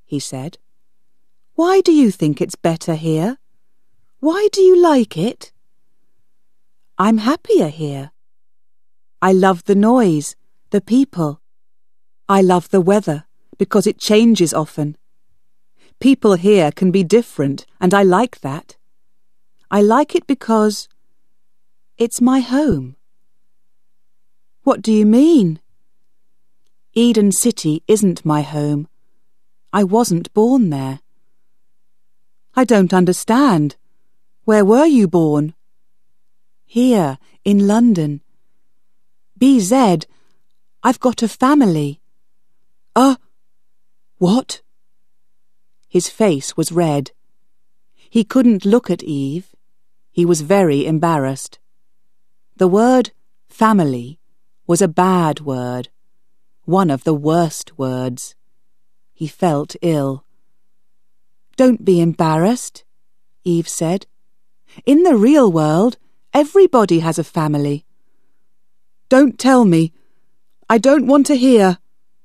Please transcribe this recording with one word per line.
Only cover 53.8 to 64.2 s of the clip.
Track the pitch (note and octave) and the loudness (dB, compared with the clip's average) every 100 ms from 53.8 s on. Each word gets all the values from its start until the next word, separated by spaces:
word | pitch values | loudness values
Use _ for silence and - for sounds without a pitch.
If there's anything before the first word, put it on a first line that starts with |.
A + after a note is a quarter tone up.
| D3+ B2 B2 D#3+ - _ _ _ - | 0 -4 -10 -18 -20 _ _ _ -4
was | E3+ | -2
a | F#3+ D#3+ F#3 | 0 2 2
bad | F3+ D#3+ C#3+ | 2 0 -4
word, | D3 B2+ B2 B2+ B2 - _ - _ _ _ _ | -8 -8 -8 -10 -12 -20 _ -20 _ _ _ _
one | - F#3+ F3 | -4 0 0
of | C3+ | -2
the | D#3+ D3 D3+ | -2 -2 0
worst | E3 E3 - - - | 0 -2 -6 -16 -10
words. | C3 B2+ B2+ B2 - - _ _ _ _ _ _ _ | -8 -6 -8 -10 -16 -20 _ _ _ _ _ _ _
He | - D#3 | -14 -14
felt | - F3+ D3 D3+ - | -6 -4 -2 -6 -8
ill. | E3+ D3+ C3+ C3+ - _ - _ _ _ _ _ _ - _ _ _ - | -4 -2 -4 -8 -14 _ -20 _ _ _ _ _ _ -20 _ _ _ 0
"Don't | B3+ A#3 | 0 2
be | - F3 | 0 2
embarrassed," | E3+ D3+ D#3+ D#3 F#3 B3 - - - _ _ - - - | 2 0 -2 0 0 -2 -8 -20 -20 _ _ -20 -20 -12
Eve | F3+ E3+ E3 | -4 -4 -4
said. | - E3 G3 - _ | -6 -6 -6 -8 _